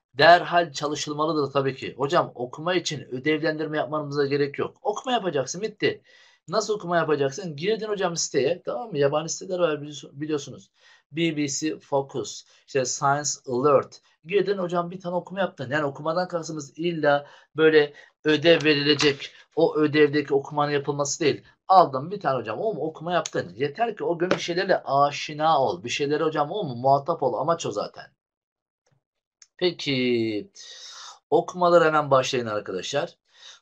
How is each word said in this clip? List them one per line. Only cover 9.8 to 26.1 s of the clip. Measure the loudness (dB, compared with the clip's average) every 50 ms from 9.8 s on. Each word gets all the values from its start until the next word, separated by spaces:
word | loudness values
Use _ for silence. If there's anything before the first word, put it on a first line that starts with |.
biliyorsun-, | -8 -10 -14 -16 -16 -18 -14 -12
biliyorsunuz. | -6 -4 -4 -6 -6 -8 -16 -18 -20 _ _ _ _ _ -20 _ _ _
B | -6 -4 -2 -2 -2 -2
B | -4 -4
C | -4 -4 -4 -6 -6 -8
Focus, | -6 _ -2 -2 -2 -2 -6 -8 -8 -8 -10 -16 -20 _ _ _ _ -4
işte | -2 -2 -2
Science | -2 -2 -2 0 0 0 0 -2 -4 -6 -8 _ -4
Alert. | -2 0 4 4 4 4 4 0 -8 -20 _ _ _ _ _
Girdin | -2 -2 0 0 0 -2 -4
hocam | -4 -2 -2 -2 -4 -4
bir | -8 -12
tane | -8 -6 -6
okuma | -6 -6 -6 -4 -4
yaptın. | -4 -4 -4 -8 -8 -4
Yani | -2 -2 -2
okumadan | -2 -4 -6 -6 -4 -4 -2 -4 -4
kastımız | -4 -6 -6 -8 -10 -12 -12 -12 -10 -6
illa | -4 -4 -2 0 2 2 2 2 0 -4 -14 -20 _ _ 0
böyle | 4 6 8 8 8 6 4 0 -10 -20 -20 _ _ 0
ödev | 2 2 4 6 6 6 6 6
verilecek, | 4 4 4 4 4 4 4 4 2 2 0 -4 -14 -18 -20 -20 _ _
o | 2 2 2 4
ödevdeki | 4 2 4 6 6 6 6 4 2 0 2 0
okumanın | 0 0 0 -2 0 0 0
yapılması | 0 -2 -2 -2 -4 -2 -4 -4 -2 0
değil. | 0 0 0 0 -4 _ _ _ _ 6
Aldın | 8 8 8 8 4 -2 -6 -6
bir | -8 -6
tane | -2 -2 -2 -2
hocam, | -4 -6 -6 -4
o | -4 -4 -4
mu? | -4
Okuma | -6 -8 -8 -8 -6 -4 -2
yaptın. | -2 -2 -2 -4 -6 -6 -6 -6
Yeter | -6 -6 -4 -4 -2 -4 -4 -4 -4
ki | -4
o | -4 -2 -2
gün | -2 -2
bir | -2 -2
şeylerle | -4 -4 -2 -2 0 2 0 0 0
aşina | 0 2 4 4 4 2 -2 -8 -8 -6 -2 2 2 4 4
ol. | 2 0 0 -4 -6
Bir | -6
şeylere | -4 -4 -2 -2